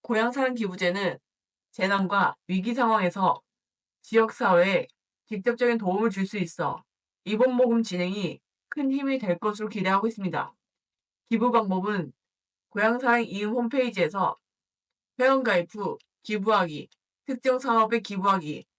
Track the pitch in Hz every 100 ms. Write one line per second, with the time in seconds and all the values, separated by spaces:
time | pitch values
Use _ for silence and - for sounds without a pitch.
0 | - 220 233 269 262 240 208 180 180 190
1 | 196 - _ _ _ _ _ - 190 196
2 | 185 196 185 - - 185 202 240 233 214
3 | 185 196 185 - _ _ _ _ _ _
4 | - 220 220 - 214 175 185 185 - _
5 | _ _ _ 208 240 233 247 233 196 190
6 | 220 196 190 208 170 - 151 - _ _
7 | _ _ - 214 254 247 247 233 226 180
8 | 180 202 175 143 _ _ _ - 269 269
9 | 277 262 208 175 214 202 214 208 185 196
10 | 220 226 190 160 - _ _ _ _ _
11 | _ _ _ 226 240 233 202 185 196 208
12 | 147 _ _ _ _ _ _ 202 220 247
13 | 262 233 226 196 208 240 240 277 247 190
14 | 160 196 185 - _ _ _ _ _ _
15 | _ - 254 269 233 185 170 214 185 -
16 | _ _ - 208 202 214 175 147 - _
17 | _ _ - 240 - 254 262 226 220 233
18 | - 196 196 190 151 143 -